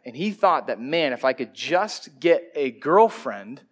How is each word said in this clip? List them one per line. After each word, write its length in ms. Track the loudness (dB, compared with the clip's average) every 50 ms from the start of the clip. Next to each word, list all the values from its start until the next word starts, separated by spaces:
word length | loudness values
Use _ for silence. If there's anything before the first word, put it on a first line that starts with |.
| _
and 100 | -16 -10
he 140 | -6 -6 -6
thought 380 | -2 2 2 2 4 2 0 -4
that, 120 | -6 -6
"Man, 320 | -6 -4 -2 -2 0 -2
if 140 | -2 -2 -2
I 80 | -2 -2
could 220 | -2 -6 -10 -10
just 640 | -12 -4 -2 0 0 0 -2 -6 -10 -16 -18 -14 _
get 320 | 2 2 2 2 2 -4 -6
a 160 | -4 -4 -4
girlfriend, 920 | -4 -6 -2 2 6 6 6 6 4 -2 -10 -10 -10 -10 -12 -16 -18 -18 -20 _